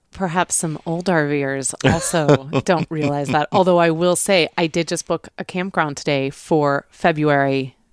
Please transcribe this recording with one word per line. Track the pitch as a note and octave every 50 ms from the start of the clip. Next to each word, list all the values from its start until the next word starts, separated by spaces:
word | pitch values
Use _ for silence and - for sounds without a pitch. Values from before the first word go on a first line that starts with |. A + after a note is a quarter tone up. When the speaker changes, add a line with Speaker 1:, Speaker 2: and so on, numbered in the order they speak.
| _ _
Speaker 1:
Perhaps | - - F#3+ F3 D#3+ F#3 E3+ - -
some | - - D#3+ D3+ - -
old | E3+ E3 F3 F3+ F#3+
R | F3 D#3+ D3 C#3+
Vers | D3 C#3+ C#3 C3+ C3+ C3+ C3 - - - -
also | C3 - - - - - E3+ D3+ C#3+ D3 B2+ C3+
Speaker 2:
<laughs> | D3 D#3 C3+ -
Speaker 1:
don't | - F3+ D#3 D#3+ -
realize | E3 D#3 D3 C#3+ C#3+ C#3+ C#3+ C#3
that. | D3 D3+ D3 -
Although | - G3+ F#3 F#3 F3 F3
I | E3+ E3
will | D#3+ D#3+ F3 F3+ F3
say, | - - G3+ G3 F3 D#3 - - -
I | F3
did | D#3+ - E3+ E3 -
just | F3 D#3+ -
book | - E3+ D#3+ - - - -
a | D3
campground | - - F3+ F3+ G3 - F3+ D#3+ D3 C#3
today | - - D#3 C#3+ C3+ C3+ C3+
for | - - - - E3+ D#3 D3 C#3+ C#3+ C#3+ - _
February | - - - F3 D#3+ D3+ D3+ D3+ C#3+ C#3 C#3 C3+ C3+ C3+ C3 C3 - _ _ _